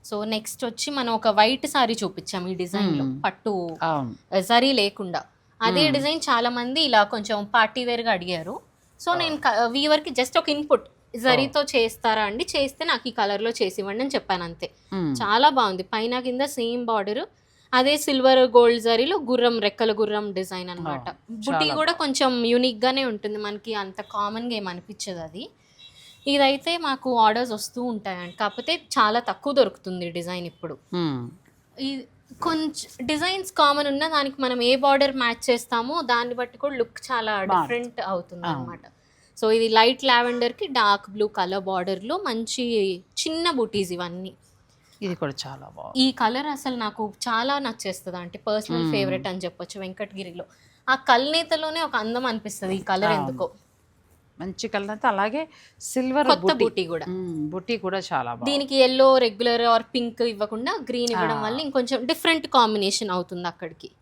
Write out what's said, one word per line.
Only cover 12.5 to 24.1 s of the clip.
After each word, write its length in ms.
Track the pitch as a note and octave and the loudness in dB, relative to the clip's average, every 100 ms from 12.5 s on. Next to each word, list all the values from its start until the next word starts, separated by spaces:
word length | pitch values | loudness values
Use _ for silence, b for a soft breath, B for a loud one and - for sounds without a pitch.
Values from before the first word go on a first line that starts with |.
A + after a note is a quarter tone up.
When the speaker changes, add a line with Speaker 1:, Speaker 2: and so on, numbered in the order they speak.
| D#4 | -2
Speaker 1:
చేస్తే 280 | C#4 - | -2 -2
నాకు 240 | E4+ C4 B3+ | -2 -2 -2
ఈ 20 | |
కలర్ 320 | A#3 G3+ G3+ | -2 0 0
లో 80 | A3+ | -2
చేసి 300 | A3+ G3 F#3 | 0 -2 -2
ఇవ్వండి 200 | G3 G#3+ | -6 -4
అని 100 | C4+ | -2
చెప్పాను 300 | C#4 - F#3 | -2 -2 -4
అంతే. 260 | E3+ E3 F3 b b | -4 -10 -12 b b
Speaker 2:
మ్మ్. 220 | F#3+ D#3+ | -2 -2
Speaker 1:
చాలా 340 | C3 G3+ A3 C#4+ | 0 2 6 6
బాగుంది, 340 | C4 G#3+ F#3 | 6 2 0
పైన 380 | F#3 A3 A3+ B3 | -4 -4 -2 -2
కింద 200 | B3+ B3 | -4 -2
సేమ్ 460 | C#4 C4+ A#3 A#3+ A#3 | -2 -2 -4 -2 -2
బార్డర్, 380 | A3 G3 A3+ G4 b b b b | -2 0 -4 -6 b b b b
అదే 220 | B3+ C4 D4 | 4 4 2
సిల్వర్ 420 | D4 C4+ B3+ C4 | 2 4 6 8
గోల్డ్ 440 | B3+ A#3+ A#3+ A#3 | 8 8 8 4
జరీలో 340 | A3+ A3+ C#4 F#4+ | 2 2 2 0
గుర్రం, 420 | B3 B3 A#3+ A#3 | 0 2 4 2
రెక్కల 320 | G#3 - A3+ | -2 0 0
గుర్రం 400 | G#3 G#3+ G#3 G#3 | 2 0 0 -4
డిజైన్ 380 | F#3 F#3+ F#3 F3+ | -6 -6 -8 -10
అన్నమాట. 380 | F3 D#3+ C#3 A#2+ | -8 -6 -6 -10
Speaker 2:
అవును. 280 | - - A3+ | -14 -14 -8
Speaker 1:
బుటీ 280 | A3 D#4 | -2 0
Speaker 2:
చాలా 100 | D#4 | 0
Speaker 1:
కూడా 180 | C#4+ D#4 | 2 0
Speaker 2:
బాగుంది. 60 | E4+ | 0
Speaker 1:
కొంచెం 460 | D4+ C4+ C4+ B3 | -2 2 2 2
యూనిక్ 400 | A#3 A#3+ B3+ G#3+ | 2 2 2 0
గానే 200 | B3 C4+ | 0 0
ఉంటుంది, 340 | C4 G#3 G#3+ G#3 | -2 -4 -6 -6
మనకి 360 | G#3 G#3 A3+ | -6 -8 -8
అంత 260 | G#3 F#3+ F#3+ | -8 -8 -12
కామన్ 500 | G3+ | -8